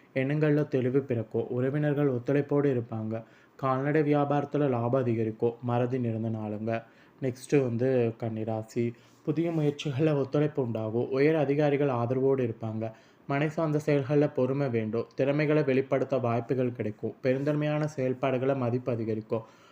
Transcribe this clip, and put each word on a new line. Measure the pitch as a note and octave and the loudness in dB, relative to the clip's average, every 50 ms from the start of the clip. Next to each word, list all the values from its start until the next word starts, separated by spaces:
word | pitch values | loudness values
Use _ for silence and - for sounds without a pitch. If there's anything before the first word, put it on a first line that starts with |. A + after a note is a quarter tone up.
| - _ _ | -20 _ _
எண்ணங்கள்ல | C3+ C3 C3+ D3+ D#3 D#3 D3+ D3 D3 D3 | -2 0 0 0 2 2 2 2 2 0
தெளிவு | D3 - C3 B2 B2+ B2+ C#3+ | 0 0 0 0 2 0 0
பிறக்கும். | C3+ - B2 A2+ G#2+ - - A2+ A#2 - | 0 0 -2 -4 -4 -2 -4 -4 -4 -2
உறவினர்கள் | B2 B2 B2+ C3+ C3+ D3+ D3+ D3 C#3+ C#3 D3 C#3+ B2+ | -2 -2 -2 -2 0 0 0 0 0 2 0 0 0
ஒத்துழைப்போடு | A#2+ A#2+ - C#3 C#3+ C#3+ C#3+ C#3+ C#3+ C#3+ C#3+ | -2 -2 0 0 0 0 2 0 2 2 2
இருப்பாங்க. | C3 B2 A#2 - A#2 A2 A2 A2 A2 A2+ A2+ - - - - _ _ | 0 0 -2 -4 -6 -6 -4 -4 -6 -8 -8 -12 -20 -20 -20 _ _
கால்நடை | - C3+ C3 C3 C3 C3+ D3 D3 D#3+ | -4 -2 -2 0 0 0 2 2 2
வியாபாரத்துல | D3+ C#3+ D3 C#3+ C#3+ C#3 C#3+ C#3+ C#3+ - - C#3+ D3 C#3 | 4 4 4 2 4 2 2 0 0 0 -2 0 2 2
லாபம் | B2+ A#2 A#2 A#2+ B2+ C3+ | 2 0 0 2 2 2
அதிகரிக்கும். | B2+ A#2+ A2+ A2+ A2+ A2 A2 - A#2 A#2 - - | 2 2 0 0 0 -2 -2 0 0 -2 -2 -2
மறதி | B2 B2 A#2+ A#2+ B2+ A#2+ B2+ C3 | -4 0 0 2 0 0 0 -2
நிறைந்த | B2 A#2 A2 A2 A2+ A2+ | -2 -2 -2 -2 -4 -4
நாளுங்க. | A2+ A2 G#2+ G#2+ G#2+ G#2 A2 A2+ A2+ A2+ - - - - - - _ - | -4 -4 -6 -6 -6 -6 -4 -4 -4 -4 -6 -10 -20 -20 -20 -20 _ -6
நெக்ஸ்ட் | C#3 C3 A#2+ - - - D3+ C#3+ | -6 -6 -6 -6 -4 0 2 2
வந்து | C3 B2 A#2 A2+ B2+ C3 C3 B2+ A#2+ A2+ A2+ - | 2 2 0 0 0 2 2 2 2 2 0 -4
கன்னிராசி. | B2 A2+ A2 A2 A2 A2 A2 A2 A2 - - B2 A#2+ A#2 A#2 - - - - - _ | -6 -6 -4 -4 -4 -4 -4 -4 -6 -6 -4 -2 -2 -2 -4 -8 -20 -20 -20 -10 _
புதிய | - C#3+ D3+ E3 E3+ | -4 -2 0 0 0
முயற்சிகள்ல | E3 D#3+ D3+ D3 D3 - - D3+ C3+ A#2+ D#3+ D#3 D3+ | 0 0 0 0 0 -2 -6 -4 0 2 2 2 2
ஒத்துழைப்பு | C#3+ C3 A#2+ - D3 D3+ D3+ D3+ D3 C3 | 2 0 0 0 0 0 0 0 -2 -2
உண்டாகும். | A#2 A2 A2+ A2 A2 G#2+ A#2+ B2 B2+ | -2 -2 -4 -4 -2 -2 -2 -2 0
உயர் | C3+ C3 C#3 D3+ D#3+ | 0 2 4 4 4
அதிகாரிகள் | D#3+ C#3+ C3 C#3+ D3 D3+ D3 C#3+ C#3 D3 C#3+ | 2 2 2 2 2 2 2 2 2 2 2
ஆதரவோடு | B2+ A#2+ A#2+ A#2+ C3 C3 C3 C3+ C3+ C3 | 2 0 0 0 0 2 2 2 2 2
இருப்பாங்க. | B2+ A2+ A2+ - A2+ A2 A2 A2 A2 A2+ - - - - - _ - | 0 -2 -2 -6 -8 -6 -6 -4 -6 -6 -8 -12 -20 -20 -20 _ -6
மனை | - C#3 C#3 D3 D#3 | -4 -2 0 0 0
சார்ந்த | D3+ - E3 D#3 D3 D3 D3 | 0 -2 -2 0 0 0 2
செயல்கள்ல | - D3 C#3+ C3 A#2+ D3 D3 D3 C#3+ D3 | 2 2 2 2 2 2 4 4 2 2
பொறுமை | - B2+ B2+ C3+ C#3+ C#3+ C3 | 0 0 0 0 -2 -2 0
வேண்டும். | A#2 A2+ A2 G#2+ G#2+ A#2 A2+ - - | 0 0 -2 0 -2 -4 -4 -6 -2
திறமைகளை | - C3+ C3+ C#3+ D3 D#3 D3 D3+ D3+ D3+ | -2 0 0 2 2 2 2 2 2 2
வெளிப்படுத்த | C3+ C3 C3 C3 - C#3+ C3 C3 - C#3 | 2 2 2 2 2 0 0 0 0 0
வாய்ப்புகள் | B2+ A#2+ A#2+ A#2 A#2 A#2 - C#3+ B2+ B2+ B2 | 0 0 0 0 0 -2 -2 -2 0 0 -2
கிடைக்கும். | A#2+ - A2 G#2+ G#2 - - A2 - - - | -2 -4 -6 -6 -6 -6 -8 -8 -8 -2 0
பெருந்தன்மையான | B2+ B2+ C3+ C#3+ D3+ D3 D3 D3+ D3+ D3+ D3+ D3+ | 0 0 2 0 0 0 0 0 0 0 -2 -2
செயல்பாடுகளை | D3+ - - C3 B2+ B2+ B2+ - C3+ B2+ B2 B2+ C3+ C#3 | -4 -4 -2 -2 -2 -2 0 0 0 0 0 0 0 0
மதிப்பு | C3 B2 A#2+ A#2+ B2+ B2 C3 | 0 0 -2 -2 -2 -2 -2
அதிகரிக்கும். | A#2+ A2+ A2+ A2 A2 A2 G#2+ - A#2 A2 - - - - - - | -4 -2 -2 -4 -4 -6 -4 -4 -4 -4 -4 -8 -20 -20 -20 -20